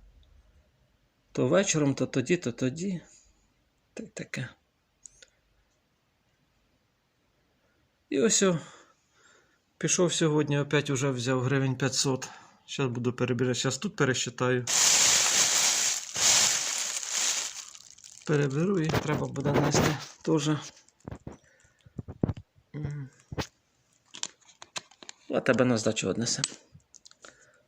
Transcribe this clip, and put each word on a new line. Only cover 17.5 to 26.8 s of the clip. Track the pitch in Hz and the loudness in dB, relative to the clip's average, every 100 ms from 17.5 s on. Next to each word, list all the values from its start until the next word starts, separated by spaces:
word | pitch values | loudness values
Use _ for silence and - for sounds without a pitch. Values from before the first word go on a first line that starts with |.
| - - - - - - - - | -10 -16 -18 -20 -20 -20 -12 -2
Переберу | 151 143 135 180 196 | 0 0 0 0 0
і | 156 | 0
треба | 143 143 143 135 | -2 -2 -2 -4
буде | 127 139 | -4 0
нести | 147 143 - 160 147 - - | 2 2 2 2 0 -8 -8
теж. | - 160 143 151 - - _ _ - - - - _ _ _ _ _ - - - - - - _ _ | 0 0 2 -2 -4 -18 _ _ -16 -16 -16 -20 _ _ _ _ _ -16 -16 -4 -4 -4 -12 _ _
М. | 147 147 147 131 - _ - - _ _ _ _ _ _ - - _ _ _ - - - _ - - - | -10 -8 -8 -12 -16 _ -12 -12 _ _ _ _ _ _ -14 -14 _ _ _ -16 -14 -14 _ -20 -18 -6
А | 131 | 0
тебе | - 120 | 2 4
на | 127 117 | 4 2
здачу | 110 107 98 | 0 -2 -2
однесе. | 92 117 - 139 - _ - | -2 -2 -4 -6 -10 _ -20